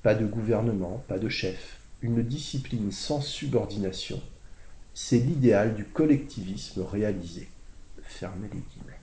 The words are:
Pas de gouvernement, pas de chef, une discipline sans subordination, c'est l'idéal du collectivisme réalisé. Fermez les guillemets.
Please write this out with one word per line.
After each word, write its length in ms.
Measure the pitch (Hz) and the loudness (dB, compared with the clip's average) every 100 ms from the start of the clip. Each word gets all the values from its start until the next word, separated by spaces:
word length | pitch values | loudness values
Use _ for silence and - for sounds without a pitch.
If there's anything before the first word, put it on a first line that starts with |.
Pas 120 | 113 110 | 6 4
de 100 | 107 | 4
gouvernement, 760 | 113 110 107 117 101 87 117 - | 0 2 4 4 2 -2 -4 -4
pas 100 | 95 | -2
de 80 | 110 | 0
chef, 540 | - 95 92 - - - - | 0 -2 -4 -10 -14 -16 -6
une 220 | 117 117 | 0 2
discipline 720 | 113 151 - 139 - 117 101 | 2 -2 -2 -4 -2 -2 -2
sans 260 | 92 - 147 | -2 -2 -2
subordination, 1000 | 135 - 143 120 98 104 95 - - 92 - - - - - - - | -2 -4 2 2 2 -2 -2 -4 -6 -6 -8 -14 -16 -16 -16 -16 -16
c'est 260 | - - 120 | -12 2 4
l'idéal 560 | 127 156 123 101 113 107 | 4 6 8 8 6 0
du 80 | |
collectivisme 960 | 101 - 156 139 - - 92 101 - 98 | -4 2 6 4 2 -8 -6 -6 -6 -4
réalisé. 680 | 92 101 104 92 85 - - - - - - - | -2 0 0 0 -6 -10 -14 -16 -18 -18 -16 -16
Fermez 440 | - - 95 95 107 | -14 -10 -8 -6 -8
les 140 | 131 | -8
guillemets. 380 | - - - - | -10 -12 -16 -16